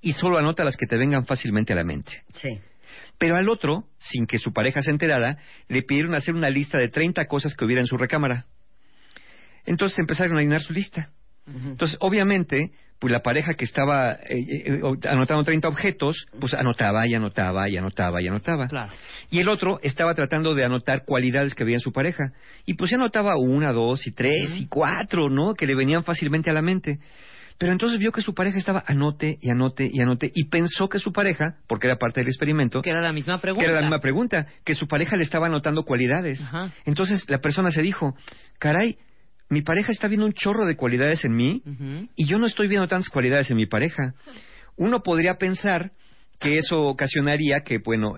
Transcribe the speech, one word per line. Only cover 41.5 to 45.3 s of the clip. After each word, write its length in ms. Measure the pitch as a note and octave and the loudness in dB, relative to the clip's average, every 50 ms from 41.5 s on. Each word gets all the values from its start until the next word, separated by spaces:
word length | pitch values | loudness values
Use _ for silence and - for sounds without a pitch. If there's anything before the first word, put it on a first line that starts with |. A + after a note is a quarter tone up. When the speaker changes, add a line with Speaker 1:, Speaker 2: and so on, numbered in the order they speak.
| F#3+ C4+ - | 0 -2 -6
Speaker 3:
Ujú. 440 | D3 C#3+ A#2+ C#3 C3+ C#3 D#3+ G#3 - - - | -10 -12 -10 -10 -10 -10 -10 -12 -8 -4 -2
Speaker 1:
y 80 | D#3 | 0
yo 140 | C#3+ F#3 G#3+ | 2 2 2
no 60 | A#3+ | 2
estoy 220 | A3+ - - G#3 G3 | 2 0 0 0 2
viendo 220 | G3+ G3+ F#3 F3 | 2 2 2 2
tantas 180 | F#3+ F#3 F#3 - | 0 -2 -2 -2
cualidades 420 | - C#3 B2 B2 C#3 C#3+ C3+ B2+ | -2 0 2 2 4 2 2 2
en 60 | B2 | 2
mi 120 | A2 A2 G2+ | 0 0 0
pareja". 480 | - G#2+ C#3 E3 - - C#3 B2+ C3 - - - - - - - - - - - - | 0 0 0 0 -2 -4 -6 -6 -6 -10 -16 -20 -20 -20 -20 -20 -20 -20 -20 -14 -6
Uno 260 | - E3+ A3 B3 A3+ | -2 0 2 2 0
podría 340 | - F#3 E3+ D#3+ E3 F3+ | 0 0 2 2 2 2